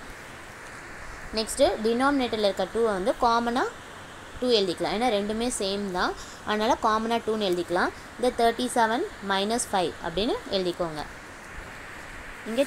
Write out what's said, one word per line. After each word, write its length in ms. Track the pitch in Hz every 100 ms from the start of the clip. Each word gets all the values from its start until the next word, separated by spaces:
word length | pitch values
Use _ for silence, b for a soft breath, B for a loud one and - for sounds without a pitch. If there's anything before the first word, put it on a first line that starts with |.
| - - - - - - - - - - - - - 220
Next 300 | 214 - 311 226 220
டினாமினேட்டரில் 640 | 233 277 285 240 220 202
இருக்க 160 | 190 185
டூவை 160 | 220 226 190
வந்து 160 | 208 320 240
காமனாக 420 | 233 233 247 440 - - - - - - -
டூ 80 | 254 220
எழுதிக்கலாம். 380 | 196 160 160 202
ஏன்னா 140 | 247 202
ரெண்டுமே 320 | 208 220 247 -
சேம் 260 | 196 202 202 180
தான், 140 | 247 392 B B 214
அதனால் 340 | 214 220 311 226
காமனாக 340 | 220 226 233 214
டூன்னு 200 | 220 196
எழுதிக்கலாம். 420 | 175 170 175 285 - B -
இந்த 100 | 247 240
தேர்ட்டி 260 | 233 233 247 247
செவன் 280 | 220 240 403 - 196
மைனஸ் 360 | 196 202 240 -
ஃபைவ் 220 | 196 165 - 170
அப்படின்னு 300 | 170 233 466 - 196
எழுதிக்கோங்க. 440 | 180 170 170 151 147 - - - - - - - - - - - - - 214
இங்கே 160 | 226